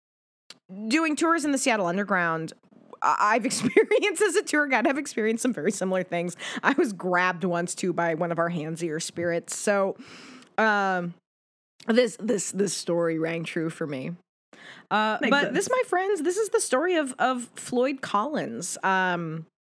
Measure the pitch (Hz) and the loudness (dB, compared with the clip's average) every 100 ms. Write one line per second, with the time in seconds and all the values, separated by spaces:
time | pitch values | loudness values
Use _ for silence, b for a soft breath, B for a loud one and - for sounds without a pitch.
0 | _ _ _ _ - - - 190 220 294 | _ _ _ _ -20 -20 -18 -10 0 2
1 | 330 302 320 330 294 269 269 220 175 185 | 2 2 2 2 2 0 2 2 2 0
2 | 202 190 170 165 160 - _ - - - | 0 2 2 0 -4 -10 _ -20 -20 -2
3 | - 151 208 233 220 - 226 - - 415 | 0 2 4 2 2 -2 2 4 4 4
4 | 415 330 415 370 - 302 294 247 262 277 | 2 2 2 2 0 0 2 2 2 0
5 | 285 - 214 226 254 208 160 196 190 185 | -4 -2 -2 0 -2 -2 -2 -2 0 -2
6 | 175 170 175 - B B 190 277 302 180 | -2 -4 -4 -6 B B 0 2 0 -2
7 | 180 180 180 180 185 175 175 - 190 165 | 0 2 2 0 0 0 -2 -2 -2 0
8 | 170 160 170 165 170 175 151 160 170 151 | 0 0 0 0 0 -2 -4 -4 -4 -4
9 | - - 170 170 - - - 202 196 - | -6 -4 -2 -2 -4 -4 0 2 0 -2
10 | B B B B B - 220 208 196 185 | B B B B B 0 2 2 2 0
11 | 175 170 _ _ _ _ _ _ - 226 | -4 -8 _ _ _ _ _ _ 2 4
12 | 240 - 220 208 - 190 196 - - 170 | 4 0 -2 -2 -2 -2 -2 -2 -2 0
13 | 170 165 160 165 160 175 160 - 156 139 | 0 0 -2 -4 -4 -4 -4 -4 -6 -6
14 | 143 175 _ _ _ - B B B 208 | -8 -10 _ _ _ -20 B B B 0
15 | 214 214 226 277 - 285 - 508 - 359 | 0 0 2 2 2 0 0 0 0 0
16 | 381 392 294 370 415 453 - 262 349 349 | 0 0 0 -2 0 0 0 0 2 0
17 | 277 - 240 254 233 - - 247 262 269 | 0 0 0 0 -6 -14 -4 0 0 0
18 | - 202 254 285 - 117 180 - 190 190 | -2 0 0 -2 -4 -6 -8 -4 0 2
19 | 185 175 165 160 160 _ _ | 2 0 -4 -8 -10 _ _